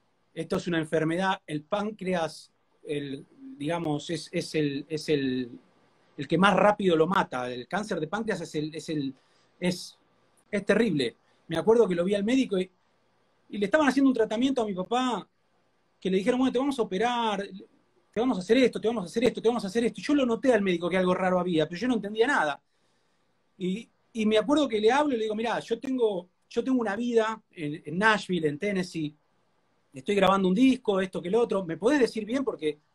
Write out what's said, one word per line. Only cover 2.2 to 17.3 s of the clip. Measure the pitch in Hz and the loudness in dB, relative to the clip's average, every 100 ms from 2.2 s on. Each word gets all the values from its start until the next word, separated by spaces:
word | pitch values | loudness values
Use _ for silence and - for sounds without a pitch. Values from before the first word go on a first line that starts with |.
| 156 - - _ _ _ - | -4 -8 -20 _ _ _ -8
el, | 147 139 135 - - 135 135 | -6 -6 -10 -14 -20 -20 -8
digamos, | 143 170 160 147 - | -4 -2 -2 -4 -4
es, | 123 - | -8 -6
es | 170 156 | -6 -4
el, | 160 147 139 147 | -2 -2 -2 -6
es | 156 156 | -8 0
el, | 151 135 127 120 127 _ _ _ _ _ - | 0 0 -2 -6 -12 _ _ _ _ _ -10
el | 139 | -2
que | 170 | 4
más | 196 | 4
rápido | 185 202 208 190 160 | 6 4 4 2 4
lo | 160 | 2
mata. | 196 - 127 123 | 2 -2 -4 -6
El | 123 120 | -8 -6
cáncer | 190 214 185 | -6 -4 -6
de | 151 | -6
páncreas | 208 220 190 | -6 -6 -6
es | 160 156 | -6 -6
el, | 156 | -6
es | 160 160 | -8 -6
el, | 156 135 - _ _ _ - | -4 -4 -8 _ _ _ -4
es, | 180 180 - - _ _ _ _ - | -4 -4 -10 -20 _ _ _ _ -6
es | 202 196 | -4 2
terrible. | 196 233 147 117 - _ _ - | 2 2 0 -2 -6 _ _ -8
Me | 165 | -2
acuerdo | 170 233 202 | 4 6 6
que | |
lo | 175 | 4
vi | 180 | 0
al | 202 | 0
médico | 202 262 220 190 | 2 2 2 -2
y, | 180 _ _ _ _ _ _ _ - | -4 _ _ _ _ _ _ _ -12
y | 202 | -4
le | 202 | 2
estaban | 311 277 | 4 4
haciendo | 269 269 | 4 4
un | |
tratamiento | 240 214 220 269 262 | 4 0 0 0 0
a | 214 | -2
mi | |
papá, | 180 185 240 254 202 - _ _ _ _ _ _ _ | -4 -2 -2 0 -4 -8 _ _ _ _ _ _ _
que | 185 | -2
le | 190 | 0
dijeron, | 202 247 | 0 2
"Bueno, | 262 | 2
te | 240 | 0
vamos | 277 262 | -2 -2
a | |
operar, | 214 185 240 240 226 | -2 -2 -2 0 -2